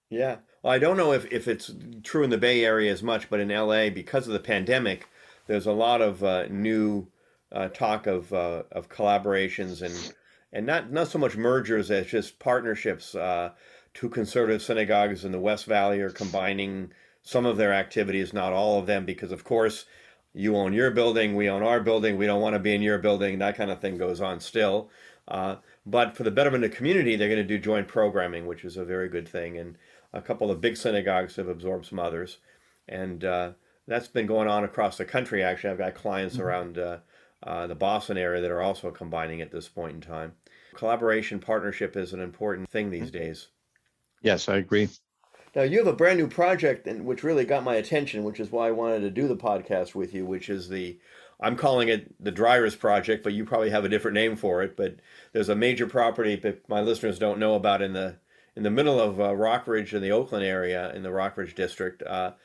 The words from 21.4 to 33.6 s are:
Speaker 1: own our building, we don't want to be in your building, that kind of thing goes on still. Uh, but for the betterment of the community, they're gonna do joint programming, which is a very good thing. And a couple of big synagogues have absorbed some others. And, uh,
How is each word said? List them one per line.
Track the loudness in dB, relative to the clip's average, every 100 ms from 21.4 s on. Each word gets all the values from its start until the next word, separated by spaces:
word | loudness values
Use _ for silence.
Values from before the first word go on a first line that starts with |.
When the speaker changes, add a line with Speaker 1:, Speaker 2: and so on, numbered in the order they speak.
| 0
Speaker 1:
own | 2
our | 2 2
building, | 2 2 2 0
we | 2
don't | 2
want | 2
to | 0
be | 2
in | 2
your | 2 2
building, | 2 2 0 0
that | -2 -2
kind | -4
of | -4
thing | -6 -4
goes | -4 -2
on | -4 -6
still. | -4 0 2 2 -4 -16 -20 -20 -10
Uh, | -6 -4 -6 _ _ 0
but | 2 2 2
for |
the | -2
betterment | 2 2 4
of | 0
the | 0
community, | 2 2 4 2
they're | 2
gonna | 2
do | 0 -2
joint | 0 0 0
programming, | 2 2 2 -2 -4 -8
which | -10
is | -10 -10
a |
very | -6 -4 -4
good | -6 -6
thing. | -8 -8 -8
And | -12 -14 _ -20 _
a | -12
couple | -6 -2 0
of | 2
big | 0 0
synagogues | 0 0 2 0 0 -6
have | -8
absorbed | -6 -4 -6 -6
some | -6
others. | -4 -4 -8 -14 _ _ _ _ -14
And, | -10 -8 -6
uh, | -2 -2 -4 -8